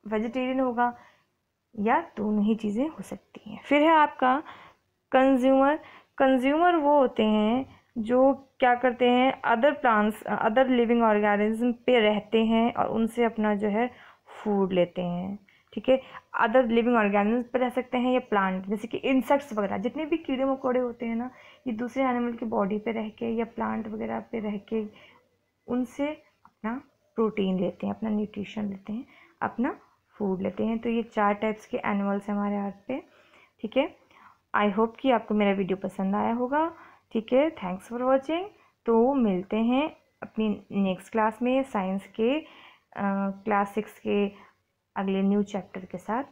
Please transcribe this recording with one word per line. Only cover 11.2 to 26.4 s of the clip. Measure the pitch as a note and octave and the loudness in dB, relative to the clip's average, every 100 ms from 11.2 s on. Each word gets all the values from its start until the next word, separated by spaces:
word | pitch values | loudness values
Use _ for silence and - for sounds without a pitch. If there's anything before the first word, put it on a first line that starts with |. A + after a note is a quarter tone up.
| G#3 G#3 G#3 A3 B3 A#3+ - | 2 2 0 0 -2 0 2
पे | B3 | 4
रहते | G#3+ G#3 G#3 A3+ | 4 2 0 0
हैं | A3 A3+ A#3 | 4 2 2
और | - - | 0 -2
उनसे | A3 A3+ A#3 | 0 -2 0
अपना | A#3 A3 G#3+ | 0 0 0
जो | G#3 G#3+ | 0 0
है | G#3 B3 - - _ _ | 0 -2 -6 -20 _ _
फूड | - G#3+ G3+ F#3+ | -10 -2 0 2
लेते | F#3 F3 F#3 | 2 0 -2
हैं, | F3 F3 F#3+ G3+ _ _ _ | -6 -6 -8 -10 _ _ _
ठीक | - A#3 | -6 0
है। | C4 - - _ - | 0 0 -20 _ -2
other | A#3 B3+ | 2 4
living | A#3+ A#3 A#3 | 4 2 4
organism | A#3+ G#3 G3+ G3+ A#3+ A#3+ | 2 2 2 2 0 -2
पे | B3 | -2
रह | B3 | 0
सकते | B3 B3+ B3 | -2 -4 -2
हैं | B3 | 0
या | B3+ | 0
प्लांट, | B3 G#3 F#3+ F#3 F#3+ | 0 0 0 -2 -4
जैसे | G#3 - | -6 -6
कि | - | -6
इंसेक्ट्स | B3 C4 - C#4+ C#4+ | 0 0 2 0 0
वगैरह, | G#3+ G3+ G3+ | -4 -4 -2
जितने | A#3 C4+ D#4 | -4 -6 -4
भी | D#4+ | -4
कीड़े | - C4 | -2 -2
मकोड़े | C4+ C4+ C4 B3+ | -2 -2 -2 -2
होते | B3 A#3 A#3 | -2 -6 -6
हैं | A3+ | -6
ना, | B3 - - - B3+ | -8 -14 -20 -12 -8
ये | |
दूसरे | A3 A#3+ B3+ | -6 -6 -2
एनिमल | C4 A#3+ A#3+ | 0 0 -2
की | A#3 A3+ | -4 -4
बॉडी | A3 G3 G#3 | 0 0 -2
पे | G#3+ | -4
रह | A3+ A3 | -6 -8
के | - A#3 | -8 -4
या | A3+ | -4
प्लांट | A3+ - A3 A3 A3 | -6 -6 -6 -4 -8
वगैरह | G#3+ A3 A3+ | -8 -6 -8
पे | G3+ A#3 | -8 -8
रह | G#3 G#3 | -6 -8
के | - A3 G#3 - - _ _ _ _ _ - | -6 -6 -6 -14 -20 _ _ _ _ _ -6
उनसे | B3 B3 - C#4+ D4+ _ _ | -4 -4 -6 -6 -6 _ _